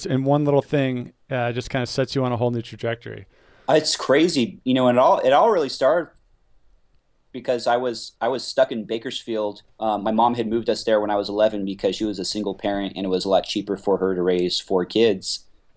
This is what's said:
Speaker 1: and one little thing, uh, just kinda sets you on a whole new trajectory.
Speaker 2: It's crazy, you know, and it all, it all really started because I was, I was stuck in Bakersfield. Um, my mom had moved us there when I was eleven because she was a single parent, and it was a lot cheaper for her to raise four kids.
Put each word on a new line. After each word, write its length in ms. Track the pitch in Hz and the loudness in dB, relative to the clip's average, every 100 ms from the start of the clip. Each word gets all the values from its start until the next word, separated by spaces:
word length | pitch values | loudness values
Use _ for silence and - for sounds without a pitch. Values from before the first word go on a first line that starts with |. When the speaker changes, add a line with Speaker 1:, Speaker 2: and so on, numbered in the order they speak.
| - | 0
Speaker 1:
and 160 | 131 | 0
one 220 | 135 147 147 | 2 2 4
little 160 | 143 | 2
thing, 500 | - 147 131 127 120 _ - | 2 0 0 -2 -8 _ -8
uh, 220 | 127 120 | -4 -4
just 160 | 120 - | -4 -4
kinda 160 | 135 | -4
sets 300 | 120 - 127 | -4 -2 -2
you 100 | 139 | 0
on 80 | 127 | 0
a 40 | 117 | 0
whole 120 | 123 | 0
new 120 | 120 | -2
trajectory. 640 | - 110 113 117 113 107 104 _ _ _ - | -6 -6 -6 -6 -10 -16 -16 _ _ _ 0
Speaker 2:
It's 260 | 151 156 | 2 2
crazy, 680 | - - 139 175 147 110 92 | 0 2 4 4 2 -2 -2
you 80 | 127 | 0
know, 160 | 131 127 | 2 4
and 80 | 120 | 6
it 40 | |
all, 180 | 147 190 | 6 4
it 160 | 131 | 4
all 160 | 143 220 | 4 4
really 180 | 190 135 | 2 0
started 420 | - 131 170 156 _ _ _ _ _ _ _ _ _ _ _ _ | 0 2 2 -2 _ _ _ _ _ _ _ _ _ _ _ _
because 340 | 127 120 123 120 | -8 -2 -2 0
I 100 | 120 | 0
was, 360 | 127 113 - - | 0 -6 -10 -6
I 80 | 117 | -4
was 160 | 127 | -4
stuck 260 | - - 131 | -2 0 0
in 120 | 117 | -2
Bakersfield. 800 | 98 113 127 - - 110 104 104 - - | -6 -6 -8 -10 -6 -4 -4 -8 -18 -6
Um, 220 | 110 104 | -2 -2
my 100 | 104 | 0
mom 220 | 110 123 | 2 2
had 120 | 120 110 | 2 -2
moved 240 | 117 113 | -2 -2
us 140 | 107 | -2
there 160 | - 107 | 2 2
when 100 | 104 | 2
I 60 | 104 | -2
was 120 | 101 | -2
eleven 360 | 101 107 104 | 0 0 0
because 320 | 98 98 101 95 | -6 -2 -2 0
she 80 | |
was 140 | 110 95 | -4 -4
a 60 | |
single 300 | 90 107 101 | -6 -4 -6
parent, 380 | 95 104 101 98 95 | -4 -4 -4 -4 -6
and 80 | |
it 40 | 95 | -2
was 160 | 92 | -2
a 40 | 95 | 2
lot 160 | 92 | 0
cheaper 320 | - 107 98 95 | 0 -4 -4 -4
for 220 | 104 95 | 0 0
her 160 | 95 | 0
to 80 | 90 | 0
raise 380 | 90 90 90 - | 0 2 0 -2
four 240 | - 95 | -2 -2
kids. 560 | 90 107 117 95 - - - _ _ | 0 2 2 2 -4 -8 -10 _ _